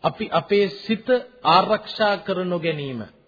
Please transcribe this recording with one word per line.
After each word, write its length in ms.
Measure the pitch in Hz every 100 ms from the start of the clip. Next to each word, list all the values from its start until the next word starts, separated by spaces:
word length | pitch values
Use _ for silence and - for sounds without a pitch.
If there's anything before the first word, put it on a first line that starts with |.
අපි 220 | 156 - 220
අපේ 380 | 165 160 202 202
සිත 340 | - - 220 - 254 - - -
ආරක්ෂා 680 | 170 190 208 - - 208 202
කර 200 | - 185
නොගැනීම. 600 | 180 175 165 151 143 123 104 _